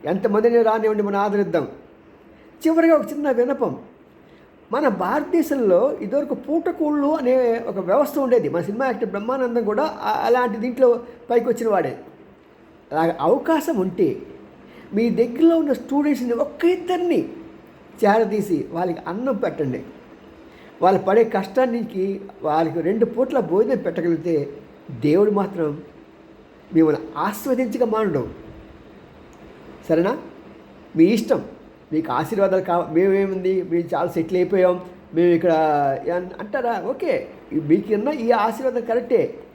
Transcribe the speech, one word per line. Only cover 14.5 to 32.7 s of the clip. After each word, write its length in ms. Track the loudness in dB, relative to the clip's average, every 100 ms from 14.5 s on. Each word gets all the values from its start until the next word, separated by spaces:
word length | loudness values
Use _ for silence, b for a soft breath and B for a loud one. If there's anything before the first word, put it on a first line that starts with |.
| -20 B B B
మీ 160 | 0 0
దగ్గరలో 480 | 2 0 4 4 4
ఉన్న 160 | 2
స్టూడెంట్స్ని 600 | -2 0 0 0 0 -2
ఒక్క 320 | -2 -2 0 0
ఇద్దరిని 640 | 0 -2 -2 2 0 -2 -10 -18 -20 -20 -20 -20 0 4
చేరదీసి 640 | 4 2 -2 -2 -2 -2
వాళ్ళకి 280 | -4 -4 -4 -8
అన్నం 280 | -6 -4 -2
పెట్టండి. 480 | -4 -2 -4 -4 -10 -20 -20 -20 -20 -20 -20 B B 0
వాళ్ళు 200 | 2 2
పడే 220 | 2 2
కష్టానికి 1000 | 4 0 -2 0 0 0 -6 -4 -4 -4 -10 -8
వాళ్ళకి 380 | -2 0 0 0
రెండు 240 | -2 0 0
పూట్ల 340 | 0 0 0
భోజనం 380 | 0 0 2 0
పెట్టగలిగితే 720 | -2 -4 -2 -2 0 -2 -2 -12 -20 -20 -18
దేవుడు 400 | -4 2 4 4
మాత్రం 500 | 2 -2 -2 -4 -4 -14 -20 -20 -20 -20 -20 -20 -20 -2 4
మిమ్మల్ని 260 | 4 2 -4 -6
ఆస్వాదించక 680 | -4 -4 -2 -2 -2 0
మానడు. 440 | 0 2 0 -2 -4 -12 -18 -20 -20 -20 -20 -20 -20 -20 -20 -20 -20 -20 -20 -20 -2
సరేనా? 280 | 0 0 -2 -10 -20 -20 -20 -20 -20 -8 4
మీ 80 |
ఇష్టం. 420 | 4 4 2 -2 -2 -18 -20 -20 -6
మీకు 180 | -4 -2
ఆశీర్వాదాలు 500 | -4 -2 0 2 2
కావ-, 320 | 0